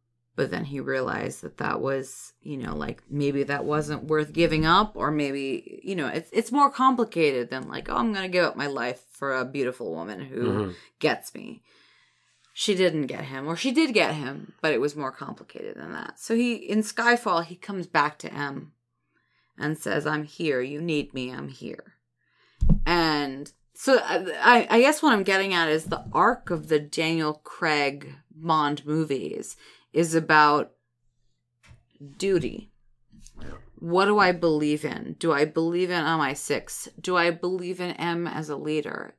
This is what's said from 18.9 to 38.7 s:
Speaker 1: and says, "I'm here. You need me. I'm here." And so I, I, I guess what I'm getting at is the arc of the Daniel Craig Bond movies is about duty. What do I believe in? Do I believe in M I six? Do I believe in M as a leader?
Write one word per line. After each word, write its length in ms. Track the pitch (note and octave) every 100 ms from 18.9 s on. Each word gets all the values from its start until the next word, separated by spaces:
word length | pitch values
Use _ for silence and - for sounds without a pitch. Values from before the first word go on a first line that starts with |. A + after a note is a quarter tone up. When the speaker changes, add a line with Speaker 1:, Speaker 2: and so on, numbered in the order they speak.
| _ _ _ _ _ _ -
Speaker 1:
and 200 | D3 D#3
says, 300 | - D3+ D3+
"I'm 160 | D3+
here. 380 | D3 - D#3+ B2+
You 180 | C3 D3
need 320 | E3+ D3+ C#3+
me. 180 | C3 B2+
I'm 180 | B2+ C#3
here." 460 | C3 - - - _ _ _ _ _ _ - - - E3+
And 640 | E3+ D#3+ D3+ C#3 C3+ C#3+ _ _
so 240 | - - E3+
I, 240 | - F#3+ F#3 D3+
I, 260 | A#3 B3 - A3+
I 20 |
guess 200 | C4+ D4+
what 80 | D#4
I'm 100 | A3
getting 300 | F#3+ F#3+ G3
at 140 | F3+ D#3+
is 160 | D#3 -
the 200 | D#3+ -
arc 360 | D3 G3+ B3 -
of 200 | E3 D3+
the 100 | D#3
Daniel 540 | D3 - D#3+ E3 D#3 D3+
Craig 720 | - - D#3+ D3+ C#3 C#3+ C#3 C#3 _
Bond 520 | D#3 E3 D#3 D3 D3 D3
movies 720 | D#3 D#3 C3 E2 - - - - _ _
is 220 | D#3 E3+
about 600 | E3 D#3 D#3 D3 D3 - _ _ _ _ _ _ _ _ _ - - _ - C#3+ C#3
duty. 540 | G3 F3+ B2+ - - _ _ _ _ - - - - - - -
What 300 | E3 F3+ G3+
do 140 | G#3
I 140 | F#3
believe 500 | F3 E3+ D3+ D3+ D3+ D3
in? 300 | - - -
Do 140 | E3
I 140 | C#3+ D3+
believe 440 | D#3+ E3 F3 F3+
in 160 | F3 D#3
M 140 | D#3+
I 140 | C#3
six? 560 | C#3+ - C3+ - - - -
Do 160 | - F3+
I 160 | E3+
believe 480 | E3+ F3+ F#3 F3+ F3+
in 120 | F3+
M 360 | - E3+ E3+ F3
as 220 | - D3+
a 80 | C#3
leader? 580 | D3+